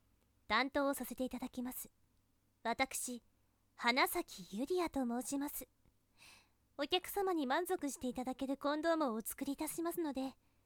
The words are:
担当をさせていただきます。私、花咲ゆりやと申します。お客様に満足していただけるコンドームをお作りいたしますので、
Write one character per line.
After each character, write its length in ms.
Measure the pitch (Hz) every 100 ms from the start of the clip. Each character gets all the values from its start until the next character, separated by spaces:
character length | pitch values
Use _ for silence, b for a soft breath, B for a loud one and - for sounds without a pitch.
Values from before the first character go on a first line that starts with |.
| _ _ _ _ -
担 240 | 214 269
当 160 | 285 277
を 80 | 277
さ 100 | 247
せ 80 |
て 120 | 247 254
い 40 |
た 80 | 247
だ 120 | 254
き 120 | -
ま 100 | 247
す。 200 | - - _ _ _ _ _ _ _
私、 580 | 226 233 269 - - 240 - _ _ _ _ -
花 320 | 240 254 349
咲 500 | 359 - - 180 202
ゆ 80 | 285
り 120 | 359
や 120 | 330
と 160 | 277 240
申 160 | 240
し 160 | 254 277
ま 120 | 285
す。 180 | - 254 _ _ _ _ B B B B B _ -
お 80 | 285
客 220 | 359 -
様 220 | 403 381
に 140 | 330 254
満 220 | 294 359
足 240 | 370 285
し 80 | -
て 80 | 254
い 80 | 247
た 80 |
だ 100 | 247
け 140 | 262 262
る 100 | 277
コ 180 | 285 302
ン 60 |
ド 120 | 330
ー 40 | 320
ム 140 | 285
を 20 |
お 80 | 220
作 240 | - - 277
り 80 |
い 20 | 269
た 120 | 311
し 160 | -
ま 100 | 330
す 80 | 349
の 120 | 320
で、 200 | 262 262 - _ _